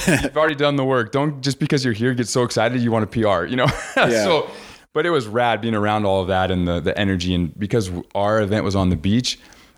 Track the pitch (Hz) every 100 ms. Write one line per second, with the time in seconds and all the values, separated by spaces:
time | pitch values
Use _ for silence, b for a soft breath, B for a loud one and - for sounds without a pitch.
0 | - 143 143 151 160 143 147 143 131 131
1 | 107 139 151 139 131 131 156 147 127 104
2 | 123 123 120 131 120 - 110 127 117 110
3 | 104 - 110 90 87 123 139 - - -
4 | 226 113 185 156 - B B B B 151
5 | 165 160 110 110 120 110 113 110 104 107
6 | 101 95 90 92 92 92 87 85 82 -
7 | 101 95 87 90 85 - 101 120 95 87
8 | - 101 101 110 101 107 101 98 92 82
9 | 95 113 127 - B B B